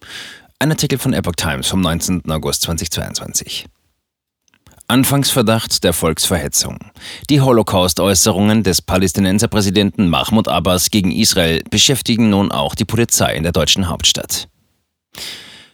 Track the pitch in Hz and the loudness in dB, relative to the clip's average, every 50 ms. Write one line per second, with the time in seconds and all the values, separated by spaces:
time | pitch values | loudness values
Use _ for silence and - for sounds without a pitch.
0 | - - - - - - - - - _ _ - 131 147 160 - - 143 139 127 | -20 -18 -16 -16 -16 -16 -18 -20 -20 _ _ -2 -2 0 0 0 -2 -2 -2 -2
1 | - 135 123 82 95 - 85 - - 82 71 65 65 - - 92 92 82 80 85 | -2 -2 -2 -2 -2 -2 -4 -4 -4 -4 -4 -4 -4 -2 0 0 0 0 0 -2
2 | - - 92 87 - - 80 78 73 73 73 - - - 85 78 85 - - - | -2 -2 -4 -4 -4 -4 -4 -4 -4 -4 -4 -4 -4 -4 -4 -4 -6 -6 -6 -6
3 | - 50 - - - - - - - - - - - - _ _ _ _ _ _ | -6 -6 -8 -10 -8 -6 -6 -6 -6 -6 -10 -12 -12 -14 _ _ _ _ _ _
4 | _ _ _ _ _ _ _ _ _ _ _ _ _ _ - - - - 113 127 | _ _ _ _ _ _ _ _ _ _ _ _ _ _ -20 -12 -4 0 2 2
5 | 135 - 135 143 135 - - 139 117 104 113 113 - - - - - 95 85 - | 2 2 2 0 0 0 2 2 2 2 2 0 0 -2 -2 0 0 0 0 0
6 | - 82 80 - - - 92 85 - 71 - - - - - - - - - - | 0 -2 -2 0 -2 0 0 -2 -2 -2 -2 -2 -2 -2 -6 -12 -16 -20 -20 -20
7 | - - - - - - 147 143 135 131 123 113 101 - - 95 90 92 - - | -18 -18 -16 -8 -2 2 2 4 6 6 6 4 4 2 2 2 2 2 0 2
8 | 87 98 98 92 - 110 104 90 104 104 107 113 104 95 87 - - - 95 92 | 2 2 2 4 2 2 2 2 4 4 4 2 2 2 0 0 0 -2 0 0
9 | 95 92 - - 98 95 95 104 117 110 - 110 101 101 92 104 101 101 - - | 0 0 0 2 2 2 2 0 0 0 0 0 0 2 2 2 2 2 2 0
10 | 104 87 80 71 64 - 107 110 104 - 64 85 80 98 90 90 - - - 107 | 0 2 2 0 0 0 2 2 2 2 0 0 0 0 0 0 0 0 0 0
11 | 92 92 - 60 113 - - 92 87 82 82 78 - - - 107 - - 139 117 | 0 0 0 0 0 2 2 2 2 2 2 0 -2 -2 0 2 2 2 2 0
12 | - - 120 107 120 110 101 98 101 - - 65 71 69 - - 110 - - 117 | 0 -2 0 2 2 4 4 2 2 0 0 -2 -4 -4 -4 -4 -4 -2 0 0
13 | 117 - - - 92 67 55 64 78 85 85 87 76 - - - 95 85 73 - | 0 2 2 2 0 0 0 -2 -2 -2 0 0 0 0 0 0 -2 -2 -4 -2
14 | - - - - - - - - - - _ _ _ _ _ _ _ _ _ _ | 0 0 0 -2 -4 -8 -8 -8 -8 -10 _ _ _ _ _ _ _ _ _ _
15 | _ _ - - - - - - - - - - - - | _ _ -18 -16 -14 -14 -14 -16 -18 -20 -20 -20 -20 -20